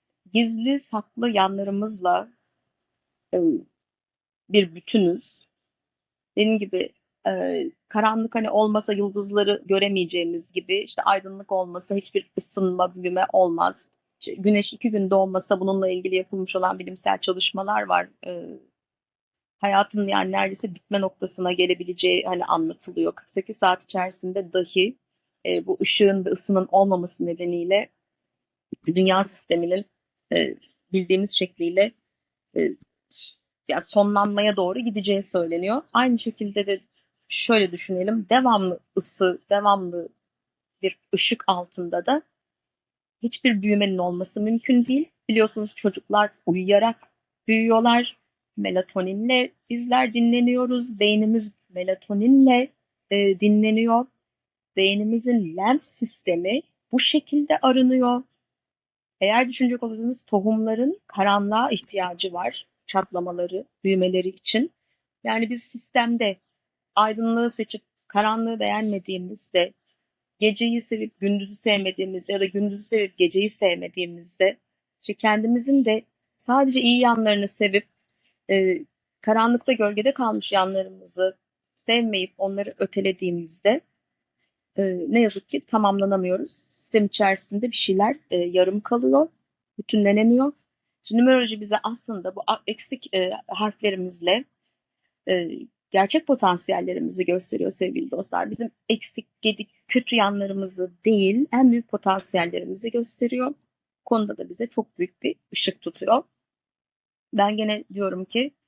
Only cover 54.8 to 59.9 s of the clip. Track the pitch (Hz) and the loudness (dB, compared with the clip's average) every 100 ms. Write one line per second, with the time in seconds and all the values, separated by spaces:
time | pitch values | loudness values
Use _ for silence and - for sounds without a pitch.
54.8 | 190 202 214 233 247 233 170 170 208 285 | 2 2 0 -2 2 0 0 -2 0 0
55.8 | - - 233 - - 170 180 262 - _ | -2 -8 -8 -6 -2 -2 0 -4 -6 _
56.8 | - 262 - 302 - 294 294 302 262 262 | -4 0 2 0 0 -2 0 2 2 4
57.8 | 254 254 247 247 - _ _ _ _ _ | 4 4 2 0 -6 _ _ _ _ _
58.8 | _ _ _ - 196 226 254 247 247 240 | _ _ _ -2 2 2 0 0 0 0
59.8 | 233 | -6